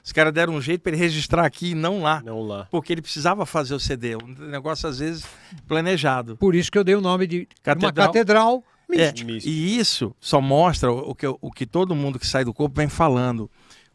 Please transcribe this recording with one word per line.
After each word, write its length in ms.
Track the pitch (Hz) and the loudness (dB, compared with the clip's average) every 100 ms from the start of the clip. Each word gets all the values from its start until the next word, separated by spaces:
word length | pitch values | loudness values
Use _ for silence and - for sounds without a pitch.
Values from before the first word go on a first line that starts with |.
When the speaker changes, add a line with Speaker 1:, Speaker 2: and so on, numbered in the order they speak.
Speaker 1:
Os 120 | - | -4
caras 200 | - 156 | 2 2
deram 200 | 156 170 | 4 0
um 80 | 160 | 0
jeito 200 | 131 170 | -2 -2
pra 120 | - | -2
ele 80 | 156 | 0
registrar 440 | 175 156 147 165 165 | 0 0 0 2 2
aqui 260 | - 175 | 0 -6
e 40 | 165 | -2
não 260 | 160 202 | -2 0
lá. 200 | 156 156 | 0 -2
Speaker 2:
Não 180 | 113 113 | -4 -8
lá. 260 | 110 101 98 | -6 -8 -6
Speaker 1:
Porque 220 | 170 151 | -4 -2
ele 80 | 170 | -4
precisava 440 | 156 156 156 196 180 | -6 -4 0 0 -2
fazer 300 | 165 135 139 | -4 -2 -4
o 40 | |
C 160 | 117 135 | -4 -4
D. 180 | 117 113 | -6 -8
Um 120 | 117 131 151 | -10 -16 -12
negócio, 400 | 143 139 151 160 | -8 -6 -6 -6
às 120 | 131 | -6
vezes, 260 | 151 165 - - - 165 - | -6 -6 -12 -20 -20 -18 -4
planejado. 720 | 156 170 185 143 131 117 110 | -2 0 0 0 0 -4 0
Speaker 3:
Por 180 | 196 175 | 2 4
isso 160 | 175 | 2
que 60 | 208 | 2
eu 80 | 185 | 2
dei 100 | 202 | 2
o 60 | |
nome 260 | 185 185 185 | 2 0 0
de 220 | 175 180 _ | -4 -8 _
Speaker 1:
Catedral. 280 | - 147 196 | -2 2 2
Speaker 3:
uma 40 | |
catedral 720 | 143 196 170 208 214 226 254 - _ - | 4 4 4 4 4 4 2 -4 _ -2
Speaker 1:
É, 140 | 349 165 | 2 2
Speaker 3:
mística. 240 | 117 117 | 0 -6
Speaker 2:
Mística. 220 | 113 - | -6 -4
Speaker 1:
e 240 | 156 165 240 | -2 0 2
isso 380 | 226 - 127 - | 0 0 -4 -6
só 180 | - 147 | 0 2
mostra 500 | 135 139 175 156 127 | 4 4 4 4 0
o, 200 | 120 135 | 0 -4
o 20 | 135 | -6
que, 120 | 139 | -6
o 240 | 131 127 | -6 -10
que 140 | - - | -8 -4
todo 280 | 170 185 | 0 0
mundo 240 | 160 139 131 | 0 -2 -4
que 80 | - | -2
sai 200 | 135 127 | -2 -2
do 80 | |
corpo 240 | 110 147 139 | -2 -2 0
vem 100 | 147 | -2
falando. 640 | - 165 123 127 117 107 _ _ - _ | 2 2 2 0 -4 -8 _ _ -20 _